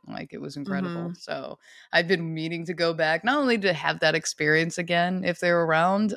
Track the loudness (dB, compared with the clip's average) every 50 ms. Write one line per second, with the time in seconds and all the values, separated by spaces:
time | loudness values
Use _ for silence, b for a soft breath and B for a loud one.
0 | -14 -14 -12 -12 -12 -12 -12 -12 -12 -12 -10 -10 -8 -6 -4 -4 -4 -4 -6 -6
1 | -8 -8 -10 -12 -10 -10 -8 -8 -8 -10 -14 -16 b b b b b b 0 2
2 | 2 2 0 0 0 -4 -4 -4 -4 -4 -6 -6 -6 -6 -4 -2 0 0 0 0
3 | 0 0 0 0 0 0 0 2 2 2 2 2 2 0 0 0 0 -2 0 2
4 | 2 2 2 2 -2 -4 -4 0 2 4 4 4 4 0 -2 -4 -2 0 2 2
5 | 2 2 0 -2 -2 -2 -2 0 2 2 4 4 4 4 4 4 4 4 2 2
6 | 0 0 -2